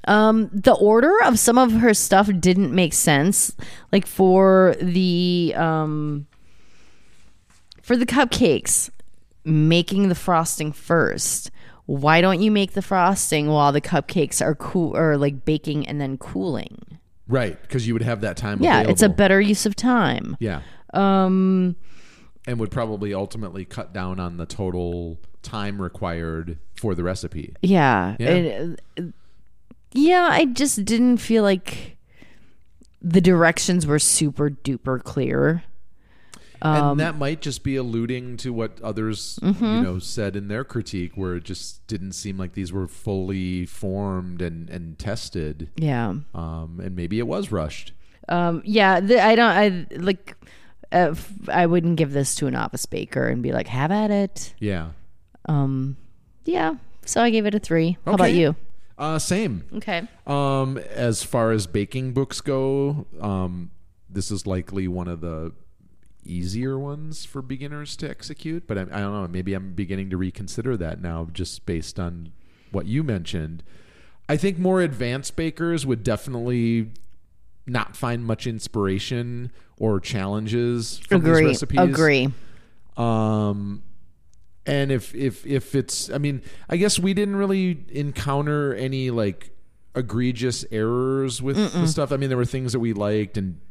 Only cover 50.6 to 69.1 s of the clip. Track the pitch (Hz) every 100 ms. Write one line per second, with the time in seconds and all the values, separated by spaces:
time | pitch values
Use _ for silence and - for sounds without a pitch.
50.6 | - - - 170 170 160 - 202 - 175
51.6 | 170 175 170 165 147 139 135 - 143 127
52.6 | 110 127 - 98 101 135 120 123 123 123
53.6 | - 123 151 202 214 202 196 - - -
54.6 | 104 92 80 - - - _ - - 151
55.6 | 135 135 135 135 - - _ - - 359
56.6 | 320 294 - - - - 240 220 208 208
57.6 | - 165 165 180 - 190 170 170 156 156
58.6 | - - - - 151 156 - 185 208 101
59.6 | - 214 214 170 233 - - 143 139 135
60.6 | 131 135 - - 120 107 - 123 113 110
61.6 | 95 107 101 135 131 123 135 - - 135
62.6 | 135 139 139 147 - - 104 95 92 90
63.6 | 87 - - _ - 95 95 101 101 92
64.6 | - 98 92 90 87 82 85 80 82 -
65.6 | - _ - - - - - 87 90 107
66.6 | 131 135 139 147 156 156 - 135 131 135
67.6 | 143 147 147 - 151 - - 151 156 165
68.6 | - 98 92 101 101